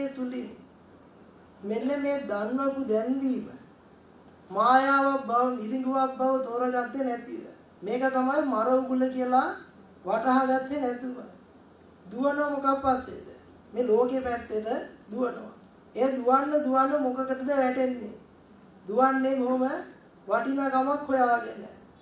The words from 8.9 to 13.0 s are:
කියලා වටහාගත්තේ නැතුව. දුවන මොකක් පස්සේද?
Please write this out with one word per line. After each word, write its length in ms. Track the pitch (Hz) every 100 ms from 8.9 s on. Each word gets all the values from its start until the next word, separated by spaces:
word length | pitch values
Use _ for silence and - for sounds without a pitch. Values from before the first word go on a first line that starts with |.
| 254 254
කියලා 420 | 254 247 254 320 - - - - -
වටහාගත්තේ 800 | 180 220 262 254 262 262 262 285
නැතුව. 360 | 254 247 254 247 208 - - - - - - - 180
දුවන 340 | 226 285 294 294
මොකක් 220 | 277 277 269
පස්සේද? 500 | 269 254